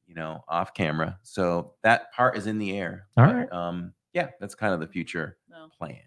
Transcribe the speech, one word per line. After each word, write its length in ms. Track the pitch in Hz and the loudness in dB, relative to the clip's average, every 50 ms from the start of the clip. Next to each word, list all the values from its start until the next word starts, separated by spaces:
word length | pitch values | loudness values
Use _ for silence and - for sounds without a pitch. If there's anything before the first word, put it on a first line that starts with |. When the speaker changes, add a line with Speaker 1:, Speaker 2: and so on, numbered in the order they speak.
| _ | _
Speaker 1:
you 100 | 90 82 | _ -12
know, 280 | 82 80 80 80 80 - | -10 -8 -8 -8 -10 -8
off 260 | - 82 85 92 - - | -4 -2 -2 -2 -2 -2
camera. 440 | - 90 78 76 80 80 87 92 - _ | -2 -2 0 0 0 -2 -2 -4 -10 _
So 500 | - - 101 90 87 87 87 85 - _ - - | -10 -2 0 2 2 2 0 -2 -6 _ 2 4
that 280 | 110 117 117 - - - | 6 6 4 2 -6 0
part 240 | 120 127 127 - | 2 2 2 2
is 80 | 104 95 | 0 -4
in 100 | 110 107 107 | -2 -2 -2
the 180 | 104 95 98 | -2 -2 -4
air. 300 | 101 90 85 95 98 98 _ - | -4 -4 -6 -8 -10 -12 _ 4
Speaker 2:
All 80 | 120 127 | 6 6
Speaker 1:
But, 100 | 196 247 | 6 6
Speaker 2:
right. 160 | 247 247 - | 2 -2 -4
Speaker 1:
um, 420 | 90 87 87 87 87 87 87 90 - _ _ _ - | -4 -4 -4 -4 -4 -6 -8 -10 -14 _ _ _ -4
yeah, 160 | 175 165 - - - | -4 -4 -4 -6 -12
that's 160 | 101 98 - | -12 -12 -8
kind 180 | - 113 101 92 | -2 0 0 0
of 60 | 80 | 0
the 80 | 78 | -2
future 500 | - - 85 80 - - 85 78 73 - _ _ _ | -6 -6 -6 -6 -4 -4 -6 -6 -6 -10 _ _ _
Speaker 3:
No, 180 | 165 160 160 160 _ | -20 -20 -20 -20 _
Speaker 1:
plan. 220 | - 82 - - - - | -14 -12 -12 -12 -16 -20